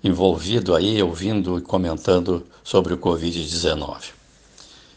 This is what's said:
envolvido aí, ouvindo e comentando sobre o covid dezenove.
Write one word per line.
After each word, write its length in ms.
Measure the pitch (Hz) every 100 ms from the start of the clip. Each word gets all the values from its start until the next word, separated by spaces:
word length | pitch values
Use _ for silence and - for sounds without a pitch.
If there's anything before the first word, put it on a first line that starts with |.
envolvido 680 | 101 87 95 82 80 117 92
aí, 260 | 82 95 110
ouvindo 560 | 92 82 95 107 90 90
e 20 |
comentando 840 | - 98 90 78 - 90 87 87 - -
sobre 280 | - 98 90
o 60 | 85
covid 420 | 92 85 82 85
dezenove. 680 | 76 82 82 76 71 - - - _ _ _ - - - -